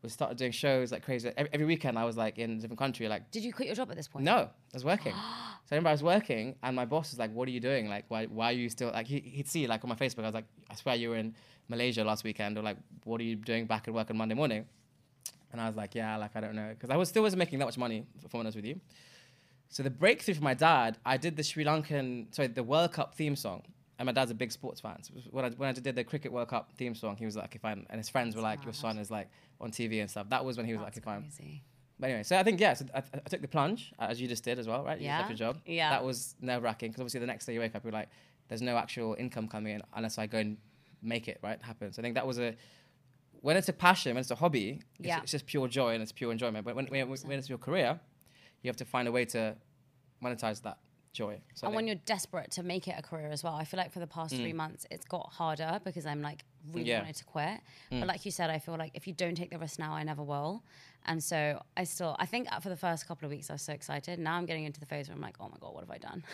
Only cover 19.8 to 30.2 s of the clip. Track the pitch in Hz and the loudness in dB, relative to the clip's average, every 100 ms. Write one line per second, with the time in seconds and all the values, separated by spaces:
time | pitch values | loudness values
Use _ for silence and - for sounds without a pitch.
19.8 | 135 120 185 285 - 160 147 123 160 151 | -2 6 6 6 2 2 4 8 8 10
20.8 | 113 110 120 131 160 156 147 156 147 156 | 6 2 2 2 2 0 -2 2 4 4
21.8 | 147 147 131 123 110 - 135 120 117 151 | 2 0 0 -4 -6 0 0 0 4 6
22.8 | 170 - 139 - 151 143 110 90 - - | 4 2 -4 0 0 0 -2 -6 -12 -20
23.8 | _ - 127 123 127 113 123 - 135 - | _ -4 0 2 2 0 -4 -4 -8 -8
24.8 | 107 - - - 120 131 127 123 135 127 | -10 -12 -14 -16 -8 -2 -2 0 -2 0
25.8 | 131 123 117 147 131 123 117 120 - - | -2 -2 -2 -2 -2 -2 0 -2 -4 -6
26.8 | 123 113 110 101 110 104 98 107 113 101 | -4 -2 -4 -2 -4 -4 -8 -6 -4 -4
27.8 | - 110 107 131 117 110 110 107 139 110 | -6 -8 0 0 2 0 -2 -2 -6 -4
28.8 | 113 107 104 107 - - - - 113 110 | -4 -4 -4 -6 -6 -14 -20 -10 -8 -2
29.8 | 117 110 104 107 | 0 0 -2 -4